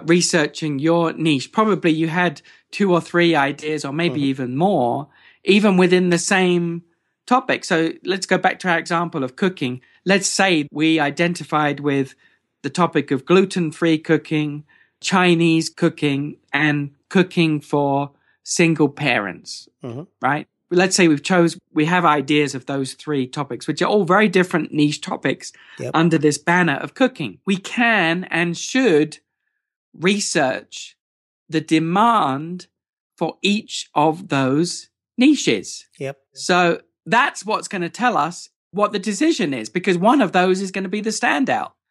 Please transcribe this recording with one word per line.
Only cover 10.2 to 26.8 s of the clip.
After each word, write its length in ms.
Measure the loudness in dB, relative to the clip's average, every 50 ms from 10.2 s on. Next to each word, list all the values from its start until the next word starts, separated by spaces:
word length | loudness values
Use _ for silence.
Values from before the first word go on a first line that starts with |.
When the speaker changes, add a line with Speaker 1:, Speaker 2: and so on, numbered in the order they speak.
| 0
Speaker 1:
say 400 | -2 0 0 2 2 2 0 -2 -4
we 280 | -4 -2 0 2 2 2
identified 800 | 0 0 -2 -2 -2 -2 -2 -4 -6 -4 -2 0 0 -2 -2 -2
with 340 | -2 -2 0 0 -2 -4 -8 _ _ _ _ _ _ _ _ _ -12
the 60 | -6
topic 420 | -2 0 0 0 0 -2 -2 -2
of 140 | -4 -4 0
gluten-free 720 | 2 4 4 4 2 0 -2 -4 -4 -4 -2 0 0 0 0
cooking, 640 | 0 0 0 0 0 -2 -4 -4 -4 -4 -6 -10 -14 _ _ _ _ _ _ _
Chinese 680 | -4 0 2 2 4 4 4 4 4 2 2 2 0 -4
cooking, 680 | -4 -2 -2 -2 0 0 -2 -2 -2 -2 -4 -6 -10 -14 _ _ -2
and 380 | 0 0 0 0 -2 -4 -6 -10 _ _ -2
cooking 500 | 0 0 0 2 0 0 0 0 0 -2
for 500 | -4 -2 0 0 2 2 0 -2 -4 -6 _ _ _ _ _ _ -12
single 460 | -4 0 2 2 2 4 2 2 0
parents, 800 | 0 -2 -2 0 0 0 -2 -4 -8 -12 -16 -18 -18 -18 -18 _ _ _ -14
Speaker 2:
Mm-hmm. 200 | -12 -12 -12 -14 -16 _ -4
Speaker 1:
right? 260 | -2 -2 -2 -2 -6 _ _ _ _ -4
Let's 260 | -2 0 0 2 2
say 100 | 4 4
we've 160 | 4 4 2 0
chose, 340 | 0 2 2 2 2 0 -4 -14 _ -2
we 120 | -2 0
have 180 | 2 2 2 4
ideas 520 | 2 2 2 0 0 0 2 0 0 -4
of 100 | -8 -8
those 280 | -6 -6 -6 -6 -6 -10
three 320 | -10 -8 -4 -4 -4 -4
topics, 400 | -4 -6 -8 -8 -8 -10 -8 -6
which 140 | -6 -2 0
are 40 | 0
all 180 | 2 2 2 4
very 220 | 4 4 4 4 4
different 440 | 4 2 2 2 0 -2 -2 -2 0
niche 260 | 2 2 2 0 -2
topics 500 | -8 -8 -8 -4 -4 -4 -4 -6 -10 -18 -20 -20 -20 -20 -14 -12
Speaker 2:
Yep. 120 | -8 -2 0
Speaker 1:
under 240 | 2 2 4 4
this 200 | 4 2 2 0
banner 380 | 0 0 0 2 2 2 0 -2
of 180 | -4